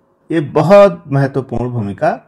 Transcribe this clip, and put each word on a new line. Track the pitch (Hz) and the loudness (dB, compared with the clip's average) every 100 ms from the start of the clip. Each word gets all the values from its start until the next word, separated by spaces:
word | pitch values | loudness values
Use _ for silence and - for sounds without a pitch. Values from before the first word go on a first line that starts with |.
| _ _ - | _ _ -6
ये | 160 | -6
बहुत | 135 147 160 202 202 170 - | -2 0 4 6 4 2 -4
महत्वपूर्ण | 139 139 139 - 117 123 | -2 -2 -4 -6 -6 -6
भूमिका | 120 101 95 156 247 | -6 -6 -4 -4 -4